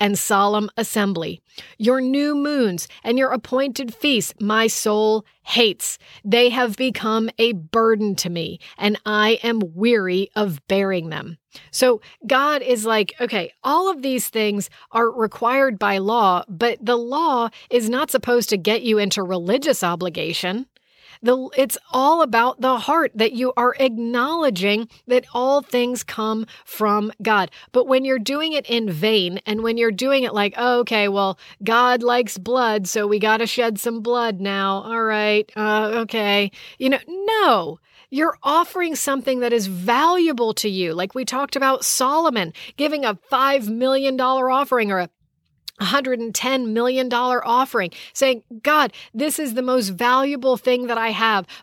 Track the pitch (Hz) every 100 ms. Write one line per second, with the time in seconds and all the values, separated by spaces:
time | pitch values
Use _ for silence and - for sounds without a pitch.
0 | 208 202 - 202 202 208 208 - 220 220
1 | 202 175 160 170 _ - - - 220 262
2 | 254 277 294 294 285 294 226 175 - -
3 | - 247 262 262 - 254 277 247 254 -
4 | 294 247 175 - 208 220 226 - 220 214
5 | 214 214 - _ - - 226 175 - -
6 | - - 208 233 247 240 247 202 262 -
7 | 220 220 226 - 233 202 156 233 226 214
8 | 214 190 180 170 165 170 - - 208 214
9 | 214 214 214 226 233 226 185 165 226 233
10 | 185 180 202 - 208 147 - 196 196 185
11 | 165 151 160 165 _ - - - 254 226
12 | - - 208 262 285 294 254 240 214 220
13 | 202 - 240 214 170 - - 311 381 320
14 | 269 254 - 220 214 208 - - - -
15 | 233 247 220 - 240 269 269 202 208 196
16 | 196 233 202 180 - 170 240 220 214 240
17 | 233 277 330 254 233 - - 240 220 247
18 | 311 254 - 240 - 202 170 226 240 214
19 | 202 - 185 185 170 247 294 247 180 170
20 | 180 160 160 165 180 208 262 _ _ _
21 | - - 233 254 254 - 269 - - 254
22 | 277 330 302 226 247 254 262 254 - 320
23 | 302 214 226 233 254 247 247 240 262 226
24 | 233 240 262 339 302 180 202 208 226 -
25 | - 247 - 240 262 285 277 247 240 247
26 | - - 220 220 220 - - - 214 208
27 | 214 - 214 214 185 - - 247 254 262
28 | 269 262 208 285 320 302 247 233 220 156
29 | 214 220 180 185 - 214 226 233 233 190
30 | 262 277 247 208 202 202 240 240 240 226
31 | 208 196 196 185 - - 202 226 247 247
32 | 240 240 226 - 180 254 233 214 185 220
33 | 208 208 220 220 226 - 233 208 240 233
34 | 226 240 233 190 196 196 196 196 214 226
35 | 220 214 214 214 214 - 214 214 214 226
36 | 226 226 208 202 202 - - - 262 277
37 | - 370 403 440 370 220 165 160 _ _
38 | _ 269 320 - 277 311 339 370 349 302
39 | - 269 262 254 240 233 190 180 185 240
40 | 320 359 330 254 226 214 214 190 175 160
41 | 190 262 254 254 277 277 269 262 - -
42 | 262 302 330 240 170 - - - 294 294
43 | 254 196 _ 262 269 277 208 226 262 269
44 | 269 262 254 262 254 262 277 254 208 190
45 | 175 _ _ _ _ _ - - 190 277
46 | 262 247 233 - 247 269 233 220 247 262
47 | 254 240 254 247 - 240 262 240 180 -
48 | - - 269 240 - 226 294 302 262 -
49 | - 226 302 285 294 226 254 254 196 180
50 | 240 254 269 285 262 247 - 247 247 233
51 | 226 202 226 208 180 -